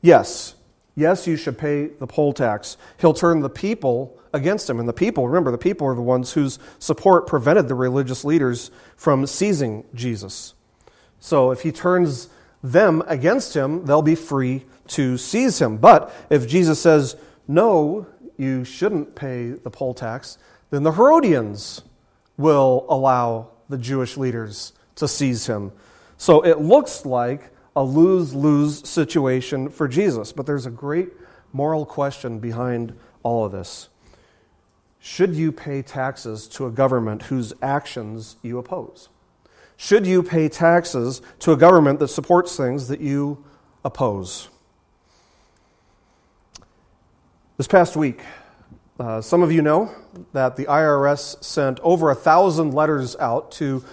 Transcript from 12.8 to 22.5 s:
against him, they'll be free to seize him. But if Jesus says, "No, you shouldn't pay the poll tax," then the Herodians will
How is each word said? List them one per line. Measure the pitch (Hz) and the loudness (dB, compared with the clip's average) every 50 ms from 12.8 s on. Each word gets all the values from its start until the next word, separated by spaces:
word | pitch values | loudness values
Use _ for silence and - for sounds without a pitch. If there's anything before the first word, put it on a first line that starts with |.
| 214 202 160 160 175 | 4 6 4 2 0
against | - 165 139 123 165 220 269 - - - | -2 -4 -2 0 0 0 0 -2 -4 -4
him, | 156 135 135 151 175 185 | -4 -2 -2 -4 -6 -2
they'll | 143 143 156 | 2 2 2
be | 147 151 160 | 4 2 0
free | 160 - - 143 135 131 127 127 135 131 - _ _ _ _ | 0 -2 -4 -4 -2 -2 -2 -4 -6 -8 -14 _ _ _ _
to | - - 143 127 127 123 | -4 -2 -2 -2 -2 -4
seize | - - - 220 254 262 190 - | -6 -4 -2 0 0 0 0 0
him. | 160 120 107 | -2 -2 -2
But | 110 113 202 233 156 - - - - - - | 4 8 8 8 8 6 0 -16 -20 -4 0
if | 151 147 123 117 | 0 0 2 2
Jesus | 135 185 180 160 156 147 | 2 2 4 4 2 2
says, | - 175 156 151 139 123 - - - - _ _ _ | 4 4 6 6 4 0 -6 -12 -20 -20 _ _ _
"No, | - 139 165 208 233 202 170 151 147 170 214 196 - - _ - - _ _ | 0 2 4 4 4 4 2 2 0 -2 -6 -8 -14 -20 _ -20 -20 _ _
you | 139 131 131 131 127 | -6 -4 -4 -4 -6
shouldn't | 123 - - 175 208 214 165 147 - - | -8 -8 -4 -4 -2 -2 -4 -6 -8 -12
pay | - - 135 127 123 120 117 | -14 -10 -10 -8 -8 -8 -10
the | 127 - _ 127 | -10 -12 _ -16
poll | - - 139 127 123 | -12 -8 -8 -8 -8
tax," | - 131 113 113 131 - - - _ _ _ _ _ _ _ | -8 -10 -10 -10 -10 -14 -16 -20 _ _ _ _ _ _ _
then | - 143 143 | -6 -2 0
the | 156 156 | 0 2
Herodians | 175 233 277 311 330 294 220 165 131 113 104 101 101 - - - - - _ _ _ _ _ _ _ _ _ _ - | 4 6 6 6 6 4 4 2 2 0 -4 -8 -12 -14 -14 -16 -18 -20 _ _ _ _ _ _ _ _ _ _ -2
will | 143 160 | 2 4